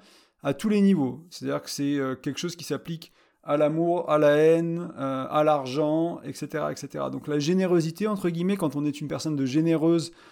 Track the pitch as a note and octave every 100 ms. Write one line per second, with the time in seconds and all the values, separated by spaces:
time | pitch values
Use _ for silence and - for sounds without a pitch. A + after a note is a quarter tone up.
0 | - _ _ _ C#3+ C#3 G#3+ G#3 G3 F3+
1 | C3 B2+ - - C3+ C#3+ - - C#3+ C#3+
2 | C3+ B2 D3 C3 F3 D#3+ - C#3+ - E3
3 | - _ _ _ - D3 D3 D#3+ E3+ F3
4 | - D3+ D3 D3 D#3+ E3 E3+ E3+ F3 -
5 | C3+ C3 C3 D3+ D3+ D3 C3 C3+ D3+ D#3+
6 | E3 - C3 - D3+ D3+ D3+ C#3+ C#3 D3
7 | C3+ C3+ D3 D3 D3 F#3 F#3 F3 D#3+ D#3+
8 | G#3+ G3+ F3+ E3+ F3+ G3 D#3+ C#3+ D3 C#3
9 | D3 D3+ D#3+ D3 C3+ D3 E3 D#3+ D#3+ E3+
10 | - - -